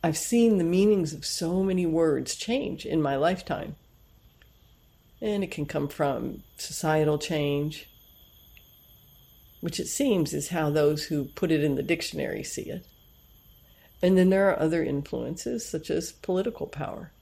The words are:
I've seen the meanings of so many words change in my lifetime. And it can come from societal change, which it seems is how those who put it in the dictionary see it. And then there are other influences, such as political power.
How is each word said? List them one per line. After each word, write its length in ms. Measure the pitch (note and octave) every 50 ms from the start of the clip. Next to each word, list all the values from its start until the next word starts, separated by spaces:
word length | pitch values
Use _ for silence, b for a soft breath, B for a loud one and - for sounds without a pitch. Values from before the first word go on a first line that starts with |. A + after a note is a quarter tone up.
| -
I've 100 | E3+ D3+
seen 420 | - - - - A#3 A#3 A3+ A3 F#3+
the 40 | E3+
meanings 500 | E3 F3 F#3 G3 G#3 G#3+ G3 F3 D3+ D3
of 140 | C3 -
so 380 | - - - F3+ E3 F3 F#3+ F#3+
many 200 | G3 F#3 F#3 F3+
words 520 | E3 D#3+ E3 E3 D#3+ D3 C3 C3 - -
change 500 | - - - A#3 C4+ - - - D3+ -
in 160 | - - E3 D3+
my 140 | C#3+ C#3
lifetime. 580 | C3+ D3 E3+ F#3 F3+ - - - - - - D3 - _ _ _ _ _ _ _ _ _ - _ _ - _ _ _ _ - - _ _ _ _ _ _ _ _ _
And 220 | - A3 G#3 G3+ G3
it 80 | F3+
can 160 | - - D3
come 220 | D3 - D3+ C#3+ C#3+
from 560 | - - D#3 C#3+ C3+ A#2 A#2+ C#3 - - - _ _
societal 640 | - - - D3+ - - D#3+ D#3 D#3 D#3 D3+ D3+ D3
change, 720 | D3+ - E3+ D3+ D3 C#3+ C#3+ C#3+ D3 D3+ D3+ - - - - - _ _ _ _ - _ _ _ _ _ - - _ _ _ _ _ _ - _ _ _ _ _ _ _ _ _ _ - _ _
which 200 | - E3+ D#3+ -
it 80 | - -
seems 440 | - - C#4+ C#4 G#3+ F#3 D#3+ C#3+ -
is 180 | D3 C#3 -
how 200 | E3+ E3+ D#3 D3
those 360 | D3 D#3 D3 D3 D3+ D3+ -
who 180 | - D#3+ D3 C#3
put 260 | - - - - E3
it 140 | D#3+ D3+ C#3+
in 100 | D3+ C#3
the 80 | C3+ C#3+
dictionary 600 | C#3 E3+ E3 - - - D#3 C#3 - - - -
see 260 | - - - - -
it. 160 | - F3+ - - _ _ _ _ _ _ _ _ _ - _ - - _ b b b b b b b -
And 160 | - F3+ F#3+
then 140 | F#3 F#3 F#3
there 180 | F#3 F#3+ G3 G3
are 120 | - -
other 240 | D#3 D#3+ D#3+ E3+ D#3
influences, 840 | - C#3+ C#3+ D3 - - B2+ A#2+ B2+ E3 F3+ - A#3+ B3 A3+ - -
such 220 | - D#3 D#3 -
as 220 | C#3+ D#3+ E3+ - -
political 560 | - - - F#3 F#3 G3 A#3+ A3+ - - -
power. 420 | - C#3 D#3 - - - - D#3+ _ _